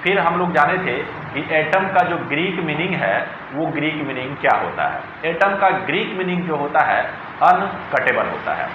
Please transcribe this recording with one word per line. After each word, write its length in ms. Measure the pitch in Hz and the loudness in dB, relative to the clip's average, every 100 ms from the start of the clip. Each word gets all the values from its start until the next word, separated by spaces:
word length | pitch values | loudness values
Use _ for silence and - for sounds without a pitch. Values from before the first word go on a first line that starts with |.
फिर 160 | 175 196 | 2 2
हम 160 | 170 175 | 2 2
लोग 120 | 180 | 0
जाने 260 | 156 147 180 | 4 4 2
थे 200 | 175 123 156 - - | 0 -4 -4 -8 -8
कि 220 | 131 160 160 | -8 0 0
एटम 320 | 156 190 190 | 2 2 2
का 160 | 185 | 2
जो 140 | 180 170 | 2 0
ग्रीक 420 | 123 143 185 180 | -2 -2 0 -2
मीनिंग 340 | 165 151 180 165 | -2 -2 -2 0
है 420 | 104 107 - - - | 0 0 -2 -10 -10
वो 120 | 139 165 | -4 -2
ग्रीक 300 | 147 151 151 139 | 0 -2 -2 -4
मीनिंग 280 | 127 131 143 | -4 -6 -2
क्या 180 | 143 101 | 2 2
होता 260 | 87 - | 0 -2
है। 160 | 73 143 - - 160 | -2 -2 -10 -6 -4
एटम 300 | 170 196 196 | 2 2 4
का 140 | 196 | 2
ग्रीक 440 | 175 - 185 220 190 | 2 0 -2 -2 -2
मीनिंग 260 | 185 180 | -2 -2
जो 120 | 175 151 | -2 -2
होता 240 | 143 160 | 0 2
है 220 | 139 101 - - - - | 2 2 0 -6 -12 2
अनकटेबल 840 | 151 180 196 - - 139 131 117 101 | 6 6 2 -6 -2 0 2 2 0
होता 240 | - - | -2 -4
है। 140 | 82 67 | -4 -4